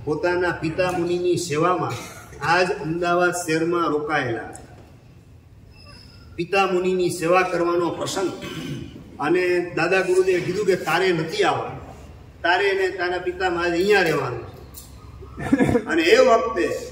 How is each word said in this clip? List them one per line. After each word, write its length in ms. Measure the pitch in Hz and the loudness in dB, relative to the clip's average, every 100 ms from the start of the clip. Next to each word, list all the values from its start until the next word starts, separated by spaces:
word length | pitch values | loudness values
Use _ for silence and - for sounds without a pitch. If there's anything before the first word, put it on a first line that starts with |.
પોતાના 460 | - 151 175 180 180 | -4 -2 0 0 0
પિતા 420 | - 160 156 185 | -2 -4 0 0
મુનિની 440 | 180 170 175 180 175 | 0 0 0 0 0
સેવામાં 560 | - 147 175 175 123 117 - - - - 147 | 0 0 2 0 -2 -6 -10 -16 -18 -6 0
આજ 240 | 175 185 | 2 2
અમદાવાદ 640 | 208 147 170 175 175 175 | 0 -4 -2 0 2 2
શહેરમાં 560 | 170 156 160 170 170 160 | 0 -2 0 0 0 0
રોકાયેલા. 680 | 147 151 147 127 113 - - - - - - - - - - - - - - - - - - - - | -2 0 -2 -2 -6 -8 -16 -18 -20 -20 -20 -20 -20 -20 -20 -20 -20 -20 -20 -20 -20 -20 -20 -16 -8
પિતા 300 | 170 196 190 | 0 2 2
મુનિની 440 | 180 185 185 175 | 2 2 0 0
સેવા 320 | - 160 185 | 0 2 4
કરવાનો 480 | 175 170 170 175 170 | 4 0 2 2 0
પ્રસંગ, 420 | - 143 180 180 - - - - 143 - - - - | -2 -4 -2 -4 -4 -10 -10 -8 -10 -10 -16 -18 -6
અને 500 | 147 175 180 180 170 147 | 0 2 2 0 0 -2
દાદા 240 | 165 190 | 2 2
ગુરુદેવે 400 | 175 185 185 180 | 4 4 4 2
કીધું 260 | 151 202 196 | 0 0 2
કે 100 | 185 | 0
"તારે 360 | - 165 190 | 2 2 2
નથી 300 | 165 160 - | 2 -2 0
આવવાનું, 380 | 190 131 - - - - - - - - | 2 2 -6 -10 -14 -18 -20 -20 -20 -4
તારે 300 | - 190 202 | 0 2 2
ને 160 | 190 190 | 2 0
તારા 300 | 185 180 180 | -2 -4 -2
પિતા 320 | 180 175 185 | -4 -2 -2
મારે 200 | 175 175 | 0 0
અહીંયા 320 | 170 196 202 | 0 4 4
રહેવાનું." 520 | 170 147 131 120 - - - - - - - - - - - 262 - 233 220 | 4 0 -2 -8 -12 -18 -20 -20 -20 -20 -20 -18 -18 -10 -2 0 2 0 0
અને 160 | 165 | 0
એ 160 | 165 233 | 6 6
વખતે 600 | 254 226 226 185 147 - - | 8 4 2 -2 -2 -4 -8